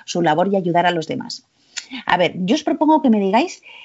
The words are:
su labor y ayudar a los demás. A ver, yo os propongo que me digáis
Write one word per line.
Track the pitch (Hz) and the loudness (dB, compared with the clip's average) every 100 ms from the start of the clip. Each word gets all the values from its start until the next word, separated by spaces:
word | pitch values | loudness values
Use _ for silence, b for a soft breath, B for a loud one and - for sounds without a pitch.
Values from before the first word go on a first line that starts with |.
| B | B
su | 180 | -2
labor | 170 151 190 | 0 2 2
y | 196 | 0
ayudar | 175 170 175 | 0 0 2
a | |
los | 170 156 | 0 -4
demás. | - - - _ _ B B B 262 - | -8 -10 -14 _ _ B B B -10 -2
A | 180 | 0
ver, | 165 156 | 0 -2
yo | 180 302 | -2 0
os | |
propongo | - - 311 311 | 0 0 2 4
que | 277 | 4
me | 220 | 2
digáis | 196 220 359 - B B | 2 0 0 -6 B B